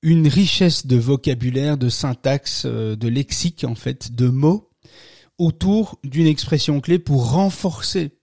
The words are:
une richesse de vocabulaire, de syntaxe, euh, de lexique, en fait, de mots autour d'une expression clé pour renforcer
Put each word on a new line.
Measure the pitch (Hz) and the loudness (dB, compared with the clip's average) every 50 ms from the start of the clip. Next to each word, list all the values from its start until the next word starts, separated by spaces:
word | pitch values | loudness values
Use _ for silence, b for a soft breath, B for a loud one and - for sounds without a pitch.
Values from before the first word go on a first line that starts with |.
| - | 4
une | 156 165 165 156 | 4 4 6 4
richesse | 151 139 180 202 170 - - 196 175 160 - - | 4 4 4 2 2 2 2 2 2 2 0 0
de | 135 127 | 2 2
vocabulaire, | 123 113 123 143 131 - 156 131 117 120 127 123 131 139 151 151 139 | 2 4 2 0 0 0 -2 -2 -2 -2 -2 -2 0 0 0 0 0
de | 127 123 | 0 -2
syntaxe, | 117 - - 139 127 - _ 131 139 143 - - - - - | -2 -2 -4 -4 -4 -2 _ -2 -2 0 -2 -6 -8 -6 -6
euh, | 127 117 113 110 110 110 | -6 -4 -4 -4 -4 -4
de | 107 117 | -4 -2
lexique, | 117 117 135 143 - - - - 170 165 - - | -2 -2 -2 -2 -4 -4 -4 -4 -4 -4 -4 -6
en | 123 120 | -6 -6
fait, | 110 - 123 131 - - - 123 | -6 -6 -8 -8 -8 -10 -12 -2
de | 117 123 123 | 0 2 2
mots | 127 131 139 151 180 214 - _ _ _ B B B B B B B B B B B _ | 2 4 2 2 2 2 -2 _ _ _ B B B B B B B B B B B _
autour | 175 165 156 160 175 185 202 220 220 - - - - | -2 -2 0 0 0 2 2 2 0 -2 -6 -14 -14
d'une | 143 127 156 165 | -8 -2 2 2
expression | 160 151 - - - - 147 - - 147 143 | 2 2 0 -2 -2 -2 -2 0 0 -2 -2
clé | 131 - 170 185 | 0 0 0 0
pour | 170 - 143 135 120 113 | 0 0 0 0 2 2
renforcer | 131 175 196 196 175 - - 190 156 - - - - 190 160 147 _ _ | 0 2 0 0 -2 -2 -6 -6 -6 -4 -8 -6 -4 -4 -6 -6 _ _